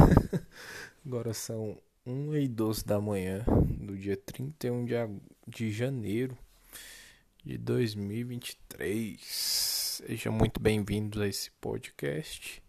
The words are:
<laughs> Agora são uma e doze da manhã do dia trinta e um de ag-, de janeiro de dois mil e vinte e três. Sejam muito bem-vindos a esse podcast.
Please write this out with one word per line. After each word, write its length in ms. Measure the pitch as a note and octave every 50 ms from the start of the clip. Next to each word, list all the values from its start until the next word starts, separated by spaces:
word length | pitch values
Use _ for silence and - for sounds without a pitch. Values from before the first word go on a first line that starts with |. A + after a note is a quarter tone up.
| - - - -
<laughs> 880 | - - - - - - - - - - - - - - - _ -
Agora 260 | C3+ B2 A#2 A#2 A#2
são 480 | G#2+ - - - A#2 A2 A2 G#2+ G2 - - _ _ _ -
uma 320 | B2 B2+ C3+ C#3+ D3+ D3+
e 120 | D3 C#3 C3
doze 360 | A#2 A2 A2 A2 G#2+ F#2 F#2
da 160 | - G#2+ G2+
manhã 440 | G#2 G#2 G#2 F#2+ F#2 F#2+ F#2+ G2 A2+
do 500 | - - - - - - - - G2+ G2
dia 200 | - - - G2
trinta 500 | - - - - - B2+ C#3+ D#3 - -
e 40 | B2
um 120 | A#2+ B2 A#2+
de 120 | A#2+ B2
ag-, 260 | A#2 A#2 G#2+ G2+ - - - - _ -
de 240 | - A#2 - A2+ A2
janeiro 680 | G#2 G#2+ A#2+ C3+ C#3 B2 G#2 G2 G2+ A#2 C3 C3 B2+ - - - - - - - - - - - - - - - - - _ _ _ _ -
de 120 | C#3 B2+
dois 380 | A#2+ A#2 A#2+ A#2+ B2 B2 A2 G#2
mil 220 | G#2 G2+ G2+ G#2
e 80 | A#2 A#2+
vinte 260 | B2 B2 A#2+ - -
e 60 | - - - -
três. 1300 | - - C#2 F2 G#2 A2+ A2+ G2+ D#2+ - - - - - - - - - - - - - - - - - -
Sejam 280 | - A#2 A2+ - A2+
muito 260 | A2 A2+ A2+ A2 - -
bem-vindos 640 | A#2 A2 G#2+ G#2 G2+ G#2 G2+ G#2 G#2+ G#2 G#2+ G#2+
a 60 | G#2 G2+
esse 240 | G2 - - -
podcast. 1080 | - _ - A2+ A2 A2 - - - - D3 C#3+ C#3+ D#3 D#3 - - - - - - - -